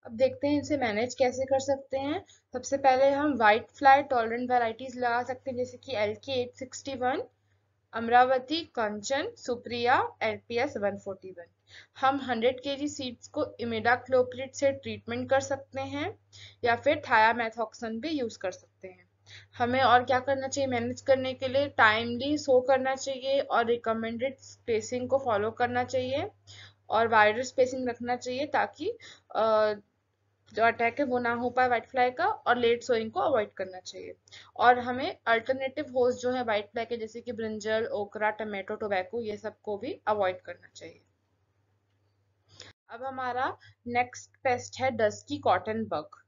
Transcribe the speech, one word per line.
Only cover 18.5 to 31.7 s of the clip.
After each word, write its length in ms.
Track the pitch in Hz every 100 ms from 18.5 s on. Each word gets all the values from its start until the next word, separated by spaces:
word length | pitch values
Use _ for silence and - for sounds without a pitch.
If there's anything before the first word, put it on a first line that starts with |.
सकते 380 | 180 _ _ 190
हैं। 160 | 185 _ _ _ - - -
हमें 220 | 240 254
और 240 | 254 247
क्या 160 | 247 254
करना 280 | 254 269 262
चाहिए 200 | 277 269
मैनेज 320 | 247 233 247
करने 340 | - 262 262
के 140 | 254 262
लिए? 200 | 262 285
टाइमली 680 | - 226 214 233 240 277 302
सो 220 | 285 254
करना 340 | 254 269 262
चाहिए 460 | 262 269 269 262 277
और 260 | - 208 233
रिकमेंडेड 720 | 240 233 226 226 233 262 262
स्पेसिंग 680 | - - - 220 214 247 254
को 100 | 269
फॉलो 320 | 269 208 214
करना 340 | 226 240 247
चाहिए 460 | 247 262 254 269 392 _ - - - _ _
और 180 | 214 226
वाइडर 340 | 220 208 214
स्पेसिंग 460 | 254 - 254 262 254
रखना 280 | 240 240 247
चाहिए, 300 | 247 254 294
ताकि, 440 | 254 208 - 330 480 - - _ -
अ, 380 | 220 220 214 208 _ _ _ _ _ _ _
जो 120 | -
अटैक 340 | 226 233 233 233
है, 60 |
वो 140 | 285 247
ना 140 | 240
हो 180 | 233 247
पाए 160 | 247
व्हाइट 200 | 254